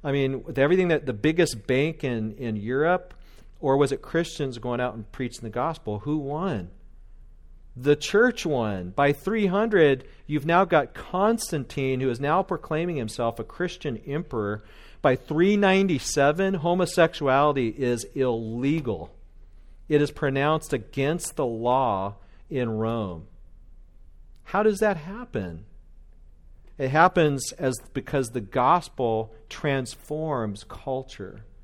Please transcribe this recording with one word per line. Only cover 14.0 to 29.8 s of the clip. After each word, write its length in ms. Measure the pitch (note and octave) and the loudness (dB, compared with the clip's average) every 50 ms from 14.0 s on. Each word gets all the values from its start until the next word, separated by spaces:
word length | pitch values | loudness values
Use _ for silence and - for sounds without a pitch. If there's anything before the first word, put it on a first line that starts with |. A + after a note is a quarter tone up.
| - | -8
emperor. 560 | - C#3 D#3+ F3 - - A#2 G#2+ G2+ G#2+ G#2 - - - - - - - - | -6 -6 -6 -6 -4 -4 -4 -2 -2 -4 -6 -8 -18 -20 -20 -20 -20 -18 0
By 140 | - C#3+ C3 | 2 2 2
three 400 | C3+ - - D3+ D#3 F3 G3 G#3 | 2 -2 -4 2 4 4 4 4
ninety-seven, 1000 | G3+ G3+ F#3+ F#3+ F#3+ G3 F#3+ E3 B2+ - - - D3+ C#3 C#3+ D3+ E3+ G3 F#3+ G3 | 4 4 4 4 4 4 2 0 -2 -2 -2 2 4 4 4 4 2 0 0 0
homosexuality 1200 | F3 C#3+ E3+ F3 F#3 F3+ F3 - - E3 D#3+ - - D3 C3+ C3 C#3 D3 D3+ C#3+ C3+ B2 A2+ G#2+ | 0 0 0 2 2 0 0 4 4 4 4 2 -2 0 2 4 4 4 4 2 0 -2 -2 -2
is 260 | - C3 B2 B2 A2+ - - - | -2 0 0 0 -2 -4 -8 -4
illegal. 1000 | C#3 C3 B2+ A#2 A2+ A2+ A2 A2+ A#2+ B2+ C#3 D#3 E3 C#3 A#2+ G2 E2 D#2+ - - - - - - - - - - - - - - - - | -2 0 0 0 -2 -4 -6 -6 -2 0 0 0 0 -2 -4 -6 -6 -8 -14 -16 -20 -20 -20 -20 -20 -20 -20 -20 -20 -20 -20 -20 -20 -4
It 140 | - D#3 D3 | 0 2 2
is 100 | D3 D3 | 2 2
pronounced 640 | - - D#3 C#3 C3+ C3+ C#3 D3 D#3 D#3 - - - | -2 -4 -4 -2 0 0 2 2 0 0 0 -4 -4
against 600 | B2+ G2+ - - C3 C3+ C#3+ E3 E3+ - - - | -4 -4 -6 -4 -2 0 0 0 -2 -4 -8 -4
the 100 | - C#3+ | -2 -2
law 680 | B2 A#2 A2+ A#2 A#2+ B2 C3+ C3+ A#2+ G#2 F#2+ F#2+ G2+ G#2+ - - - - - - - | -2 -2 -2 0 2 2 4 4 2 0 0 -2 -4 -8 -10 -20 -20 -20 -20 -16 -8
in 200 | D#3 C3 B2 A#2 | -4 -2 -2 -2
Rome. 580 | A2 G#2+ A2 A2+ A#2 A#2 G#2+ F#2+ E2+ E2 F2+ - - - - - - - - - - - - - - - - - - - - - - - - | -2 -2 -2 -2 -2 -2 -4 -6 -8 -10 -14 -16 -20 -20 -20 -20 -20 -20 -20 -20 -20 -20 -20 -20 -20 -20 -20 -20 -20 -20 -20 -20 -20 -20 -16
How 200 | - - G3 G#3+ | -4 -2 2 2
does 160 | A3 G#3 G3 | 2 2 2
that 180 | A3 G#3+ G3 | 0 0 0
happen? 680 | E3 D3 F3 G3+ A#3 B3 B3 - A2+ F#2+ F2 E2 E2 - - - - - - - - - - - - - - - - - - - - - - - - | -2 -6 -12 -12 -12 -14 -8 -6 -6 -6 -6 -10 -12 -16 -18 -20 -20 -20 -20 -20 -20 -20 -20 -20 -20 -20 -20 -20 -20 -20 -20 -20 -20 -20 -20 -8 -6
It 80 | C3 C3 | -4 0
happens 640 | C3+ D#3 E3+ F#3 - F3+ E3 D3+ C#3 C3+ - - - - | 4 6 6 6 6 4 2 2 2 -2 -6 -8 -8 -2
as, 160 | - C3+ B2+ - - - - | -2 -2 -2 -2 -10 -8 -8
because 360 | C#3 - - - C#3 C3 A2+ | -8 -6 -2 -2 -2 -2 -2
the 120 | A#2 B2+ | -4 -8
gospel 920 | G#2+ G2 - B2+ B2 C3 E3 F3 - - - - C3 A#2 A2+ A2 A2 A2 - - - - | -8 -2 0 2 4 6 4 4 2 -4 -6 -2 -2 0 0 0 -2 -6 -12 -20 -18 -16
transforms 1120 | - - - D3+ C#3 C3+ | -14 -4 -2 -2 -2 -2